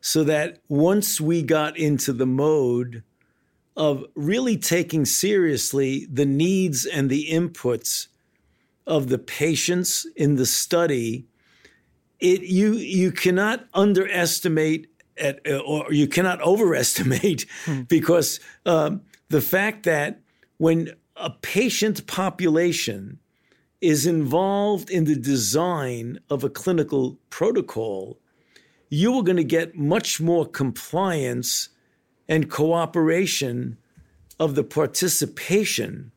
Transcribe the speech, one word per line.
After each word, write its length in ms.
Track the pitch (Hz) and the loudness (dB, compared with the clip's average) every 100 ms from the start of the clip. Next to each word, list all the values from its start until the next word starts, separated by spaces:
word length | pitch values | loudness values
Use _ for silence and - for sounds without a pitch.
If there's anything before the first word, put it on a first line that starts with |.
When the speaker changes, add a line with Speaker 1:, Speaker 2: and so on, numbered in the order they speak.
Speaker 1:
So 240 | - 156 | -2 0
that 380 | 151 151 165 - _ | 2 0 -2 -8 _
once 520 | 143 165 208 202 - | 2 4 4 0 -2
we 220 | 156 170 | 0 0
got 340 | 143 156 151 151 | 2 2 0 0
into 360 | 156 143 - | 0 0 0
the 120 | 123 | -2
mode 760 | 127 131 147 156 127 123 123 117 - _ _ _ _ _ _ - | 0 2 2 2 2 0 -2 -8 -18 _ _ _ _ _ _ -2
of 280 | 156 139 - | 0 0 -6
really 420 | - 147 220 254 220 | -6 0 0 0 0
taking 480 | - 170 170 165 | 0 0 0 0
seriously 1000 | 135 - 190 208 170 131 - 135 135 135 - | 0 0 2 2 2 0 -2 0 0 -2 -6
the 140 | 135 | 0
needs 640 | 143 139 165 190 185 135 - | 0 2 2 2 0 -2 -4
and 240 | 165 139 | -2 0
the 180 | 135 151 | 0 0
inputs 760 | 160 175 170 127 117 - - - _ _ _ _ _ _ _ - | -2 -2 -4 -4 -2 -4 -6 -8 _ _ _ _ _ _ _ -2
of 220 | 156 131 | 0 0
the 100 | 127 | -2
patients 880 | - - 151 156 - 180 180 - 330 - | -4 -2 0 0 0 0 0 -4 -6 -2
in 200 | 147 143 | 0 2
the 100 | 123 | 0
study, 800 | - - 170 170 135 117 120 127 _ _ _ - _ _ _ _ _ | -2 0 0 2 0 -4 -6 -10 _ _ _ -20 _ _ _ _ _
it, 220 | 180 190 | 2 2
you, 320 | 180 185 214 | 2 2 4
you 360 | 220 143 190 185 | 2 0 2 2
cannot 560 | - 180 180 208 240 - | 2 2 2 2 -2 -4
underestimate 1120 | 185 208 190 190 185 170 - 185 156 156 160 156 _ _ - | 2 4 4 2 0 0 0 0 2 2 0 -6 _ _ -4
at, 240 | 156 139 | -4 -2
uh, 140 | 151 139 | -4 -4
or 340 | 139 151 143 | -2 -4 0
you 140 | 147 143 | 2 2
cannot 340 | 165 185 180 | 4 2 2
<laughs> 100 | 151 | 2
overestimate 920 | 202 208 143 123 - 135 127 - 151 - - | 4 4 2 0 0 0 2 0 0 -4 -10
Speaker 2:
Hmm. 180 | - 139 | -6 -6
Speaker 1:
because, 560 | 123 160 156 170 180 - - - | 2 2 4 2 2 -4 -12 -8
um, 380 | - 165 151 196 - _ _ | 0 2 2 -4 -10 _ _
the 100 | 151 | 0
fact 420 | 131 185 202 214 | 2 0 0 -2
that 380 | - 156 147 - _ _ _ _ | -2 0 -2 -6 _ _ _ _
when 340 | 160 165 165 - _ - | 2 2 -2 -12 _ -12
a 140 | 180 | -12
patient 760 | - - 190 247 - 214 208 - | -10 -4 0 0 0 -2 -2 -6
population 1120 | - 175 175 180 160 175 170 - 101 98 - _ _ _ _ _ _ | -4 -4 -2 0 2 2 0 -6 -8 -12 -16 _ _ _ _ _ _
is 260 | 175 151 143 | 0 2 2
involved 840 | 165 143 156 190 202 202 202 - | 0 2 0 0 0 0 -2 -2
in 140 | 180 156 | -2 0
the 100 | 147 | 0
design 1040 | 123 135 104 131 180 170 135 120 117 - _ | 0 -2 0 0 0 -2 -4 -6 -10 -12 _
of 140 | 143 | -4
a 40 | 135 | -4
clinical 680 | - - 175 143 139 127 135 _ | -4 -2 0 0 0 -2 -6 _
protocol, 880 | - 165 - 120 - 113 98 95 - _ _ _ _ _ _ _ | -2 0 0 -4 -6 -6 -6 -10 -16 _ _ _ _ _ _ _
you 240 | 147 202 254 | 0 2 2
are 60 | |
gonna 220 | 180 180 | 2 2
get 320 | 151 165 165 170 | 2 0 -2 -4
much 440 | 147 196 226 - | 0 0 0 -2
more 260 | 160 170 151 | 0 2 0
compliance 1200 | - 135 117 - 160 190 165 131 123 120 - - _ _ _ _ _ _ | -2 -4 -4 -6 -2 -2 -2 -4 -4 -4 -4 -6 _ _ _ _ _ _
and 240 | 160 147 | 0 0
cooperation 1300 | - 151 170 165 170 160 165 190 - 135 120 123 113 _ _ - _ _ _ | 0 2 2 0 0 2 2 0 -2 -4 -4 -8 -10 _ _ -20 _ _ _
of 160 | 160 | 0
the 100 | 139 | 0
participation 1500 | 139 - 147 - 180 - 147 - - 196 208 - 101 101 123 | -2 0 0 0 0 0 -2 -6 0 0 2 -2 -6 -8 -16